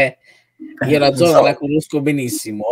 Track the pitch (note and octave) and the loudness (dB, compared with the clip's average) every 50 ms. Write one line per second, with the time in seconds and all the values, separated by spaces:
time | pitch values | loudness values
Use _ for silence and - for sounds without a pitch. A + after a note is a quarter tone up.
0 | C3+ B2+ - _ _ _ _ _ _ _ _ - - - - - C#3 B2+ D3+ C#3+ | 0 0 -2 _ _ _ _ _ _ _ _ -20 -20 -16 -10 -6 -2 0 0 2
1 | C#3+ C#3 C3+ B2+ E3+ E3+ D#3 - - - D3 - D3 C#3 D3 D#3 D3+ - - D3 | 2 2 2 4 4 4 6 6 4 4 2 -2 -4 -4 -2 -2 -2 -4 -4 -4
2 | C#3 D3 D3 C#3 B2+ A#2+ A2 G#2 - A2+ G#2+ G#2 G#2 - | -2 -2 -2 -2 -4 -6 -6 -8 -10 -10 -10 -8 -4 0